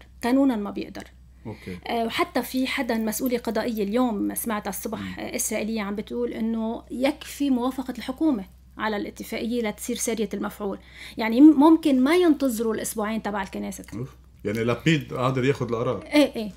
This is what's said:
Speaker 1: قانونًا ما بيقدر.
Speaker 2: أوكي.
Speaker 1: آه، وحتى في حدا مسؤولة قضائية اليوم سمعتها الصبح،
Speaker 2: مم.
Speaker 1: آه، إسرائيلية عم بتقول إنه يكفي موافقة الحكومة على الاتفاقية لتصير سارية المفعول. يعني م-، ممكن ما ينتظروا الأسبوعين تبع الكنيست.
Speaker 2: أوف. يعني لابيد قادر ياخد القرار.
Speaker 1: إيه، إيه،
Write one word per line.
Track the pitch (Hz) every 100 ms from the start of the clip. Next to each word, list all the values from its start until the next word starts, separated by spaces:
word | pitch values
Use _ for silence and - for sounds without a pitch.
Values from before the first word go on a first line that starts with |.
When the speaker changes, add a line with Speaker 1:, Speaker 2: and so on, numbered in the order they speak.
| - -
Speaker 1:
قانونًا | 240 269 277 220
ما | 202
بيقدر. | 196 - - - - - - 226
Speaker 2:
أوكي. | 208 190 180 -
Speaker 1:
آه، | 233
وحتى | 226 - 349 262
في | 262 262 262
حدا | - 254
مسؤولة | 226 220 214 262 240
قضائية | 233 220 226 220
اليوم | 196 233 254 202 208
سمعتها | 196 233 214 202
الصبح، | 185 220 202
Speaker 2:
مم. | 190 185
Speaker 1:
آه، | - 233
إسرائيلية | - 220 214 226
عم | 202
بتقول | 208 208 240 240
إنه | 233 226 226 220 233 -
يكفي | 233 269 294 - - 285
موافقة | 247 247 262 254 240
الحكومة | 262 262 320 220 190 - - -
على | 214 208
الاتفاقية | 214 - 202 226 220 240
لتصير | 214 - - 233
سارية | - 226 202
المفعول. | 202 208 - 202 202 - - - -
يعني | 220 233
م-، | 311 277
ممكن | 311 320 320 262
ما | 269 359
ينتظروا | 349 294 269 220 226
الأسبوعين | - - 214 208 220
تبع | 214 196
الكنيست. | 190 208 202 190 -
Speaker 2:
أوف. | 196 131 - - -
يعني | 104 110
لابيد | 117 117 160 156 123
قادر | 131 127 131
ياخد | 131 135 117
القرار. | 113 127 101 -
Speaker 1:
إيه، | 294 269 233
إيه، | 208